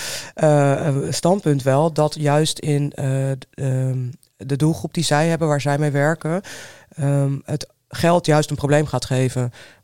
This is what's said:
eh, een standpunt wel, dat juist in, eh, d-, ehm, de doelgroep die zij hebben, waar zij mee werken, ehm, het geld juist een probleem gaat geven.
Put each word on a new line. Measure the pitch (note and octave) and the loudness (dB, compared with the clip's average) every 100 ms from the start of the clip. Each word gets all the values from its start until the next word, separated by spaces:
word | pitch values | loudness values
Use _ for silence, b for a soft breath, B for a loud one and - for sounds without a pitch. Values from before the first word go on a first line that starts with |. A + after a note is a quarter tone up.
| B B B | B B B
eh, | - D#3 D3 C#3 C#3 D#3+ | 0 4 4 4 2 0
een | C3+ D#3 | -2 -2
standpunt | C3+ E3 G3 D#3 C#3 | -2 0 2 2 0
wel, | C3 C3+ E3 | 2 2 2
dat | D#3 D3+ D#3 | 0 -2 0
juist | D3 D3 D#3 - | 2 2 2 -2
in, | D#3 C#3+ C#3+ | -2 0 -2
eh, | - C3+ C3+ C3+ | -4 -2 -2 -2
d-, | C3 - | -4 -10
ehm, | - C3+ C3 C3 B2+ B2 - _ - | -6 -2 0 -2 -2 -6 -10 _ -14
de | C3 C#3 | -6 0
doelgroep | D#3 E3 E3 | 0 0 -4
die | F3 | -4
zij | D3+ D3 E3 | 0 2 2
hebben, | E3 D#3+ | 0 0
waar | C#3+ | 0
zij | C#3+ C#3+ | 0 0
mee | D3+ | 0
werken, | C#3 D3 E3 D#3 F3+ B B B B B - | 2 0 0 -4 -6 B B B B B -4
ehm, | C#3 C#3+ C#3 C#3 | 0 0 0 -2
het | - D3 - _ _ | -6 -8 -8 _ _
geld | - E3 E3+ - | 0 2 2 4
juist | D3+ D3+ | 2 2
een | D3 | -4
probleem | C#3 D3 D3+ | 2 2 2
gaat | B2+ - | -4 -2
geven. | B2+ C3 B2+ A#2+ B B B | 0 0 -2 -4 B B B